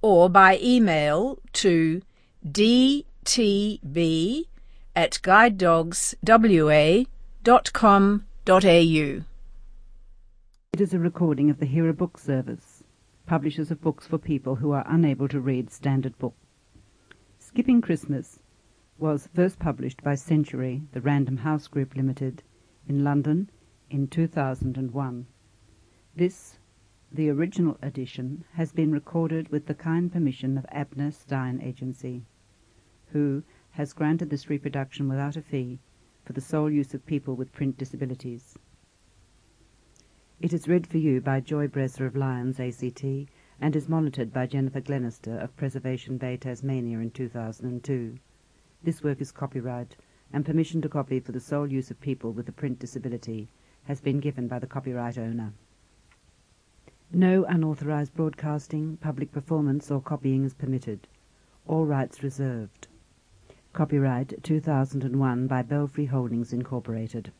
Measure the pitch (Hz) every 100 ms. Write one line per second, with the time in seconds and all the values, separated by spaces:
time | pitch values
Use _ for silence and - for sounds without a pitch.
0 | 220 185 180 185 190 190 247 247 214 160
1 | 147 151 240 277 - - 202 170 160 165
2 | - _ _ _ 151 143 214 240 262 285
3 | - - - - 220 202 208 208 151 147
4 | 165 160 170 269 339 - - - - -
5 | 175 - - 196 240 202 180 165 165 175
6 | - - - 226 226 180 151 151 151 185
7 | 254 - - - - 247 - - 226 202
8 | 196 202 - - - 185 190 170 165 160
9 | 147 139 - - - - - - - -
10 | - - - - - _ _ 170 196 185
11 | 170 170 170 139 147 139 143 143 165 151
12 | 180 - - 135 127 - - - _ _
13 | _ _ - 165 147 147 151 160 165 147
14 | - 147 - 147 135 127 143 143 - 165
15 | 165 131 139 139 131 127 113 - 139 135
16 | 131 120 127 - _ _ _ - _ _
17 | _ - _ _ - - 240 240 - 165
18 | - 139 - - _ _ _ _ _ _
19 | 156 147 - 170 180 - 165 123 131 -
20 | - 139 - 156 147 127 127 127 151 123
21 | 120 143 131 131 135 151 - 147 135 135
22 | 135 131 135 123 - _ _ _ - 143
23 | 143 143 139 156 202 _ _ _ _ 139
24 | 139 165 165 165 135 131 135 131 131 120
25 | 135 123 127 _ _ _ _ _ _ _
26 | _ - 180 196 - - _ _ _ _
27 | _ 135 151 143 170 - 170 143 135 135
28 | 127 - 127 151 160 165 160 - 156 147
29 | - 170 165 160 160 147 143 147 165 165
30 | 175 175 151 131 127 135 131 - 139 135
31 | 143 151 - 139 127 127 127 131 131 127
32 | 131 123 113 _ _ _ _ _ _ _
33 | _ 151 147 139 160 _ _ - 147 -
34 | 151 165 160 147 - 147 143 135 135 -
35 | 139 135 143 147 147 139 123 123 _ _
36 | _ _ - 123 - 156 151 147 139 143
37 | - 151 139 127 127 - 135 131 135 -
38 | 135 127 127 120 _ - _ _ _ _
39 | _ _ _ _ _ _ _ _ _ _
40 | _ _ _ _ 170 165 147 180 165 160
41 | 156 127 135 135 127 151 143 143 131 131
42 | 135 127 135 127 123 131 127 120 127 127
43 | 135 135 139 _ _ _ 147 151 147 160
44 | 156 135 117 127 127 139 135 135 131 139
45 | 123 110 - 117 - - 139 131 131 127
46 | - 127 131 127 131 123 135 131 120 117
47 | 113 113 123 120 110 110 127 123 117 135
48 | 117 123 _ _ _ _ _ _ 165 165
49 | 151 139 135 - 139 135 123 123 120 -
50 | _ _ _ 143 147 160 160 165 151 147
51 | 135 131 131 120 127 143 143 135 131 120
52 | - 127 113 110 120 - 143 127 127 131
53 | 117 117 117 113 107 _ _ _ - 139
54 | 143 139 143 135 120 123 127 135 131 123
55 | 120 120 113 117 110 107 _ _ _ _
56 | _ _ _ _ _ _ _ _ - _
57 | _ 170 185 185 185 175 156 151 147 151
58 | 147 160 160 151 151 151 143 156 156 160
59 | - 131 147 - 139 160 147 139 - 143
60 | 135 147 131 135 135 131 135 131 123 104
61 | _ _ _ _ _ _ - 160 160 143
62 | 127 - 139 135 135 120 104 _ - _
63 | _ _ _ _ _ - _ - 151 147
64 | 135 123 135 - - 156 156 143 131 139
65 | 127 131 135 120 131 131 117 143 143 139
66 | 147 135 123 117 117 120 127 127 120 113
67 | 113 120 101 -